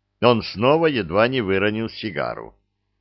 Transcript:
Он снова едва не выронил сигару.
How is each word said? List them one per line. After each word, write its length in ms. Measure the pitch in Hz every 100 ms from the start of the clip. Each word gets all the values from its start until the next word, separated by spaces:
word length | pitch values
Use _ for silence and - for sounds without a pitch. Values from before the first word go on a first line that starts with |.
| _ -
Он 200 | 117 113
снова 460 | - 90 123 160 165
едва 400 | 127 85 95 120
не 140 | 131
выронил 480 | 95 95 104 107 113
сигару. 680 | - 113 76 60 55 57 _ _ _ _ _